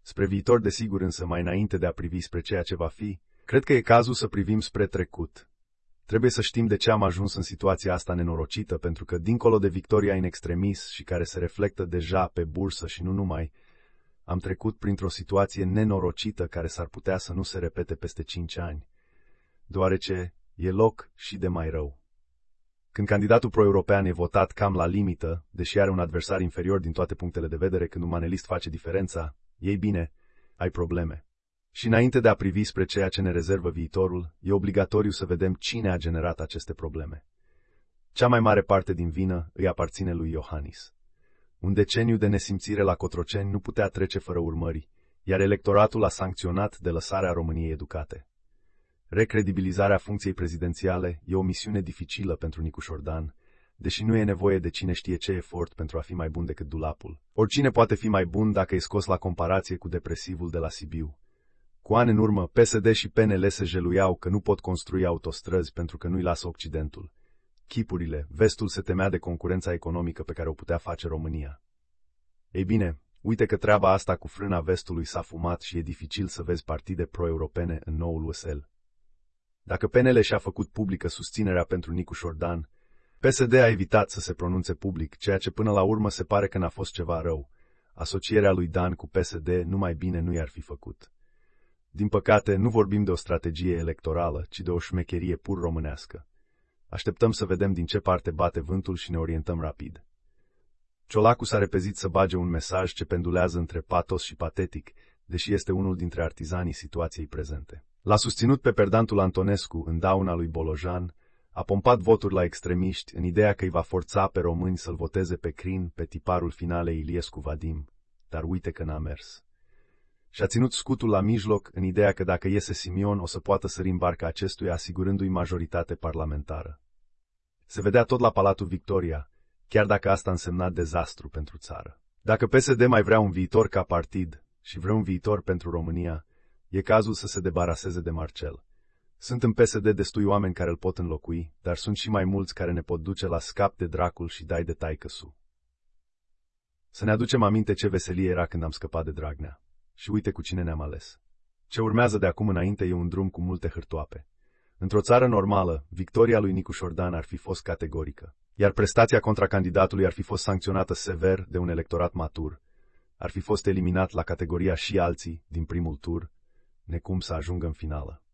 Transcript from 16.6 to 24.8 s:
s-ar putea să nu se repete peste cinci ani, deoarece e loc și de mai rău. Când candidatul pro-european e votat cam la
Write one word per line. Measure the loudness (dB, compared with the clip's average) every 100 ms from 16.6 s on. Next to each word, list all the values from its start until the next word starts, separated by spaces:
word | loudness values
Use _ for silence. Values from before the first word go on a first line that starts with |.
| -6
s-ar | -6 -10
putea | -8 -4 -4
să | -4
nu | -6
se | -6 -6
repete | -6 -6 -8
peste | -6 -10 -10
cinci | -10 -8 -8 -8
ani, | -8 -10 -14 _ _ _ _ -20 _ _
deoarece | -10 0 2 2 0 -4 -4 _ _
e | -4 -2
loc | 4 4 4 -20
și | _ -12 -6
de | -4
mai | -2 -4
rău. | -4 -6 -10 _ _ _ _ _ _ _ _ _
Când | -4 0
candidatul | 2 6 6 6
pro-european | 4 6 6 4 2
e | 4
votat | 0 0 2 0
cam | 2 0
la | 2